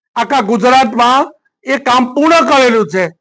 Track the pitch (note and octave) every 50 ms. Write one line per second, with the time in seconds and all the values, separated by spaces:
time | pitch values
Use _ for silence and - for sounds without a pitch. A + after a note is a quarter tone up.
0 | _ _ _ A#3+ A#3 - C#4 C4+ A3+ F#3+ A#3 A3 F#3 B3 B3+ C4 C4 A3+ G#3+ A3+
1 | A#3+ A#3+ B3+ C4+ D4 D4 - _ _ _ _ _ _ B3+ C4+ B3+ - C4 A#3+ B3+
2 | C4 B3 - C#4+ C#4+ D#4+ E4 E4 C#4+ B3 C#4+ C#4 C4 B3 A3+ A3+ G#3 D3 D3+ F#3+
3 | F#3 E3 E3+ _